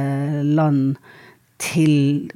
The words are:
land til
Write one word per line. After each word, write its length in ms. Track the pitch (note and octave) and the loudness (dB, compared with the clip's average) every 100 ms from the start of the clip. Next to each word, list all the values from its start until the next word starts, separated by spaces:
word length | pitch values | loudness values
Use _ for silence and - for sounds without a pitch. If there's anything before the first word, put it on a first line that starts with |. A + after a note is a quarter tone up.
| C#3 C#3 C#3+ D3 C#3+ | -2 -2 -4 -2 0
land 480 | D3+ D#3 C#3+ C3+ C#3 - - - - _ - | 2 2 2 0 -2 -10 -20 -20 -20 _ -12
til 720 | - E3 D#3 D3 C#3 C#3+ - | -6 0 2 4 2 0 -4